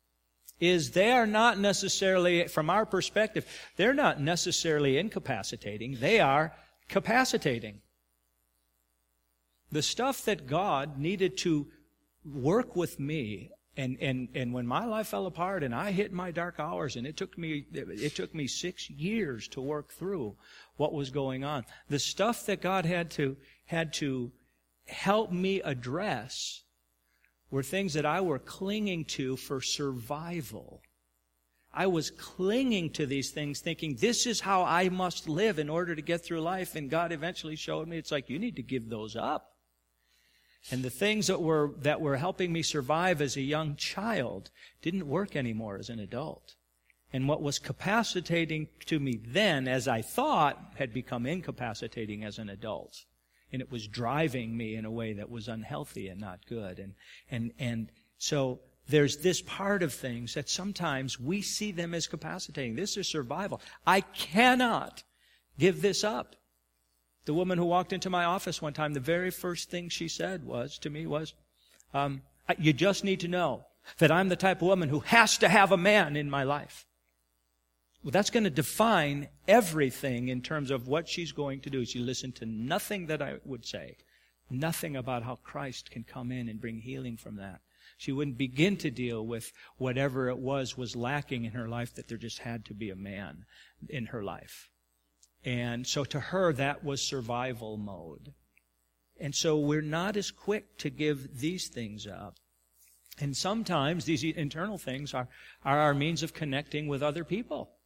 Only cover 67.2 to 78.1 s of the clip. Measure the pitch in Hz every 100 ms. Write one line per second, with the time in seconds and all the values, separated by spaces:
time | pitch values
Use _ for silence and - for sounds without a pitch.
67.2 | - 156 185 175 175 180 175 185 190 180
68.2 | 170 190 185 156 151 143 151 147 131 170
69.2 | 185 180 180 170 - 175 175 - 165 -
70.2 | 175 185 120 120 139 - 156 151 160 151
71.2 | 160 - _ _ _ _ _ 139 143 135
72.2 | - _ - 180 156 127 190 190 196 185
73.2 | 170 180 160 110 - _ - - 156 165
74.2 | 190 175 190 180 170 190 156 143 - 233
75.2 | 220 - 190 208 196 185 185 208 156 147
76.2 | 147 139 135 143 - - - _ _ _
77.2 | _ _ _ _ _ _ _ _ 147